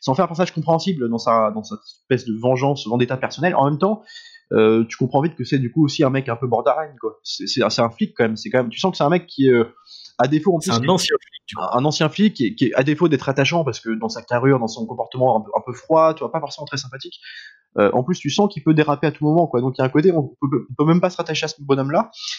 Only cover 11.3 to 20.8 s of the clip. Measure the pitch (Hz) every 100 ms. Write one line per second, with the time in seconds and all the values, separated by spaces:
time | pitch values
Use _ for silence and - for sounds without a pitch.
11.3 | - - 90 90 123 151 151 156 - 208
12.3 | - 107 - 127 - 139 151 170 139 -
13.3 | 135 139 170 139 - 113 110 110 117 -
14.3 | 120 131 131 113 120 113 123 113 131 127
15.3 | 110 - 110 131 117 - 160 160 156 -
16.3 | 165 143 - 143 139 131 135 - - -
17.3 | - - _ _ - 101 127 131 180 147
18.3 | 170 202 151 160 156 147 143 160 - 151
19.3 | 165 160 120 131 131 131 147 180 165 131
20.3 | - 139 131 - 127